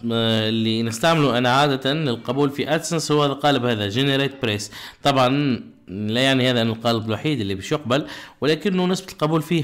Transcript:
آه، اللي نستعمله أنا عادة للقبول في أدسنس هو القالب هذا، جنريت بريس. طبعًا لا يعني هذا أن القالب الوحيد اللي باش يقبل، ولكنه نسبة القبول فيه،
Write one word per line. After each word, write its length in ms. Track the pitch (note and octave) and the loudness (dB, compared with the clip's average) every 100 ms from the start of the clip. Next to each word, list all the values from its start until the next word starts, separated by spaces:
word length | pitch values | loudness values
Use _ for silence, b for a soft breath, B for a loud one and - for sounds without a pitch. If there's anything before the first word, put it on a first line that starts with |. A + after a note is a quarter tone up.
| A#2 | -2
آه، 380 | A2+ A2+ A2 A2 | 0 2 2 2
اللي 340 | A2+ A2+ A2 | 0 0 0
نستعمله 540 | A2+ A2+ E3 E3 C#3 A#2+ | -2 0 2 4 4 2
أنا 120 | B2+ | 2
عادة 440 | C3 D3 C3+ C3+ | 4 2 0 -2
للقبول 560 | D3+ D3 A2+ - C3+ C#3+ | -2 -2 -4 -4 0 0
في 260 | C#3 C3 D#3+ | -2 -2 -2
أدسنس 360 | D#3+ E3 D3 | -2 -4 0
هو 140 | D3 C#3+ | 2 2
القالب 400 | C3+ - C3+ A#2+ | 0 0 2 0
هذا، 220 | A2 G2+ | 0 -2
جنريت 540 | A2 C#3 C3+ C3+ C3+ | 0 0 0 -2 -2
بريس. 300 | A#2 G#2 - B B B | -4 -4 -6 B B B
طبعًا 560 | C#3+ C3+ B2+ C#3 C#3+ A#2 - - - | 0 4 4 2 0 -2 -6 -20 -12
لا 340 | F#2+ G#2+ A#2 | -6 -2 0
يعني 280 | C3+ C3 B2+ | 2 2 2
هذا 120 | B2 | 2
أن 60 | A2+ | 0
القالب 380 | A2 A#2+ A#2 G#2+ | 0 0 0 0
الوحيد 340 | G#2+ D#3 C#3 | -2 -2 -2
اللي 160 | G2 F#2 | -2 -6
باش 160 | - | -4
يقبل، 340 | D3+ A2+ C3+ D3+ B B - | -4 0 -2 -2 B B -4
ولكنه 440 | C#3 D#3 G3+ F#3 F3+ | 0 0 0 0 0
نسبة 260 | F3+ - | -2 -6
القبول 300 | - D3+ E3 | -4 0 0
فيه، 220 | D3+ E3+ | 0 0